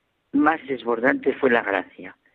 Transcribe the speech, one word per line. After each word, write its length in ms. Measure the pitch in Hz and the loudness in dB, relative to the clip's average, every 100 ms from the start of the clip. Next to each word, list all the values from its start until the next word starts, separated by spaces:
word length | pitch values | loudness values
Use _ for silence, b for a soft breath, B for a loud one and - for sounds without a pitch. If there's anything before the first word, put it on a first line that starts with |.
| _ _ _ | _ _ _
más 280 | 139 151 160 - | 0 2 0 -4
desbordante 640 | 127 113 113 127 143 139 | -6 -2 0 0 0 0
fue 160 | - 135 | 0 2
la 120 | 117 | 2
gracia". 540 | 101 98 - - 92 - _ | 2 -2 -4 -12 -18 -20 _